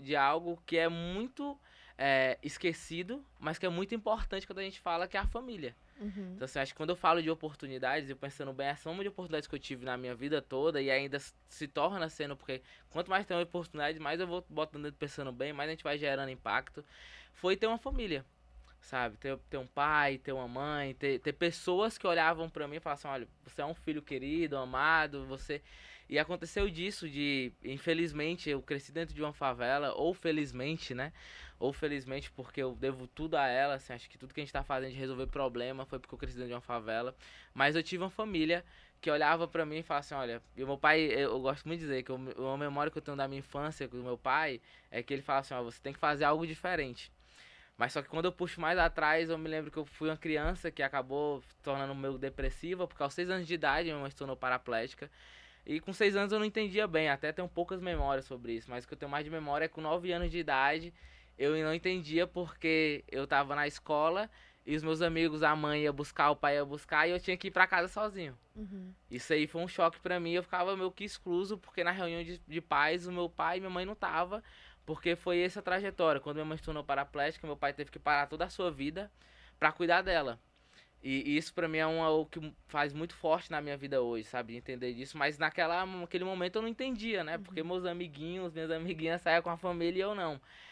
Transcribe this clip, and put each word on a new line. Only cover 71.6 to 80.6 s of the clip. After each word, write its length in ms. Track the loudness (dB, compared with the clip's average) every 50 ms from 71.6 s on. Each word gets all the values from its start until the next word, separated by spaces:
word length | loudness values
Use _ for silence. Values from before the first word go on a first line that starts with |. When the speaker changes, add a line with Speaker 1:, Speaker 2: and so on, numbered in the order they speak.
| -8 -10 -4 -2 0
Speaker 1:
na 80 | 0
reunião 320 | 0 0 -2 -2 -2 -4 -6
de, 140 | -6 -10 -12 -12
de 160 | -8 -8 -8
pais, 460 | -2 2 4 6 6 6 4 2 -2 -4
o 40 |
meu 180 | -2 -2 -2 -2
pai 280 | -2 -2 -2 0 0 -2
e 20 |
minha 80 | -4 -4
mãe 160 | -4 -4 -4
não 100 | -4 -6
tava, 480 | -4 -4 -2 2 0 0 0 -2 -8 -8 -12 -20 -20 -20 -20 -20 _ -8
porque 300 | -8 -8 -2 2 0 0
foi 240 | 2 2 2 4 4
essa 220 | 4 2 0 -2
trajetória. 580 | -2 0 0 0 0 -2 0 4 4 4 4 4
Quando 160 | 0 -4 -6
minha 100 | -4 -4
mãe 120 | -4 -6 -6
se 60 | -6
tornou 200 | -6 -6 -6 -2
paraplégica, 640 | -2 0 0 0 -2 -2 0 0 0 0 -4 -8 -8
meu 80 | -6
pai 160 | -2 -2 -2
teve 180 | -2 -2 -8 -10
que 100 | -10 -4
parar 280 | 2 4 4 4 4 2
toda 160 | 0 -4 -4
a 60 | -4
sua 200 | -2 -2 -2 -2
vida 400 | -2 -2 -4 -4 -4 -6 -10 -10 _ _ -20 -20 -20 -20 -20 -20 -6 4
pra 140 | 4 4
cuidar 300 | 4 4 4 6 6 6
dela. 360 | 6 4 4 4 4 2 -2 -6 _ _ _ _